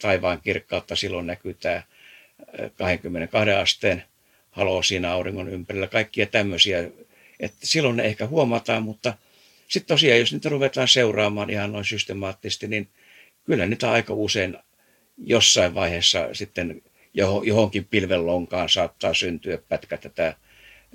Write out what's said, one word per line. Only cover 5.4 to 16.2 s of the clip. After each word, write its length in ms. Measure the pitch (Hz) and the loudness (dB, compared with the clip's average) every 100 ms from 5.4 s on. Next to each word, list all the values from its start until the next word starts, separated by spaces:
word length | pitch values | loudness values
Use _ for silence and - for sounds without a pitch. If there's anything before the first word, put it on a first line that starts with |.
| 92 | -8
ympärillä, 380 | 95 87 101 95 | -8 -8 -6 -2
kaikkia 380 | 117 107 120 104 | -2 -2 -2 0
tämmöisiä. 640 | 113 101 85 104 87 85 - - _ _ - | 0 0 0 0 0 -4 -10 -20 _ _ -10
Et 140 | - - | -10 -8
silloin 340 | - 160 139 117 | -2 0 2 0
ne 60 | |
ehkä 240 | 113 104 107 | -2 -2 -2
huomataan, 560 | 156 127 117 - 113 | 0 2 0 -2 -2
mutta 300 | 110 104 123 104 _ _ _ _ - | -4 -6 -6 -8 _ _ _ _ -6
sit 200 | 190 - | -6 2
tosiaan, 320 | 151 151 117 | 4 6 6
jos 140 | 120 | 4
niitä 160 | 147 151 | 0 -2
ruvetaan 380 | 143 135 135 127 | 0 0 2 4
seuraamaan 600 | 131 117 104 104 104 104 | 6 4 2 0 0 -4
ihan 220 | 104 101 | -4 -4
noin 140 | 104 95 | -4 -4
systemaattisesti, 840 | 107 - 98 95 95 104 - 104 | -4 -6 -6 -6 -8 -8 -8 -4
niin 200 | 107 98 _ _ - _ _ - | -6 -6 _ _ -20 _ _ -2
kyllä 200 | 143 90 | 2 2
niitä 260 | 117 120 | 0 2
aika 220 | 117 110 | 2 0
usein 440 | 107 104 107 92 - _ _ _ _ _ - | -2 0 0 -2 -6 _ _ _ _ _ -14
jossain 580 | - 117 - - 90 92 | 0 4 6 6 4 2
vaiheessa 540 | 87 87 - 90 | -2 2 2 2